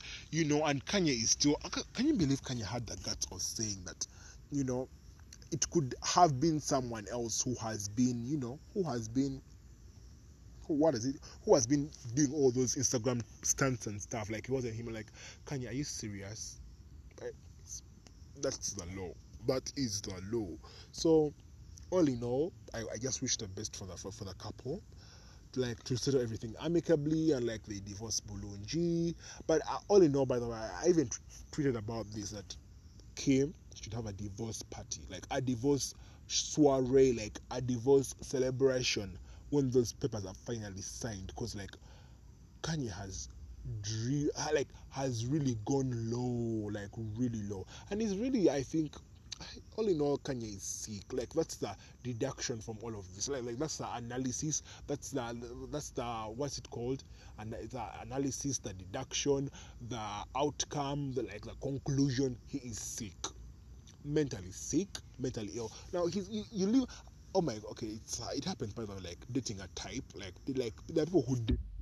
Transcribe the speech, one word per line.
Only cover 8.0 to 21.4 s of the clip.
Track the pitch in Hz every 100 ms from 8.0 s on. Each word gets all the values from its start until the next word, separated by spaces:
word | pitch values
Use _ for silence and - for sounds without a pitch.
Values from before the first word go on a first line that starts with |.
| 123 120 120
you | 151
know, | 120 143 -
who | 208
has | 165 120 110
been, | 120 139 135 - - - - - - - - - - - - -
who, |
what | 147 160 120
is | 131
it, | 139 - - 214
who |
has | 165 113
been | 147 147 - 120 127
doing | 139
all | 151 135
those | 120 127 143
Instagram | 123 127 123 120 107 -
stunts | - - 135 123 117
and | 101
stuff. | - 113 104
Like, | 110 -
it |
wasn't | 135 120
him. | 113 117
Like, | 110 107 - - - -
Kanye, | 143 120
are |
you | 123
serious? | 147 - 110 98 98 110 - - - - - - - -
Like, | 123 110 - - - - - - - - - 143
that's | 139 - -
the | 98 87 95
law. | 92 - - - 117
That | 131 - -
is | 123 98
the | 107 92 95
law. | 117 95 80 - - -
So, | - 165 160 151 -